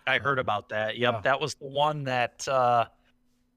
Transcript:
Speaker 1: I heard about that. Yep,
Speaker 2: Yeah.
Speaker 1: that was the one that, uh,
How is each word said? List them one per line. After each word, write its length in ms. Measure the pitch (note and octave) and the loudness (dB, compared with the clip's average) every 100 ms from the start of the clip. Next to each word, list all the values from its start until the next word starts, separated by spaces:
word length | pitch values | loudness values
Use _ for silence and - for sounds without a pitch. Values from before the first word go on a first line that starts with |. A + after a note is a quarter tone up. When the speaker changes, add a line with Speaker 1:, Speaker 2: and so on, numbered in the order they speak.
| - | -2
Speaker 1:
I 120 | C3 | -2
heard 200 | A#2 C#3 | 0 -2
about 300 | A2+ G#2 - | -2 -4 -4
that. 280 | G#2+ A2 A2+ | -4 -4 0
Yep, 180 | A#2+ | 0
Speaker 2:
Yeah. 60 | A2+ | 0
Speaker 1:
that 180 | A2+ C3+ | 0 0
was 140 | C#3+ - | -2 -6
the 100 | C#3+ | -8
one 380 | C3+ D3+ D3+ | 0 0 0
that, 420 | C3+ B2+ A#2+ - - | -4 -2 -2 -4 -2
uh, 400 | C3+ B2 A#2+ A2+ _ _ _ _ _ _ | 2 4 4 2 _ _ _ _ _ _